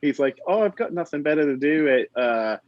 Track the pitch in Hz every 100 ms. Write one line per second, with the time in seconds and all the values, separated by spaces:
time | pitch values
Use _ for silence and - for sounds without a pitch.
0 | 147 135 139 - - 196 214 196 233 170
1 | 165 147 147 151 147 131 143 156 151 131
2 | 110 - 123 117 110 107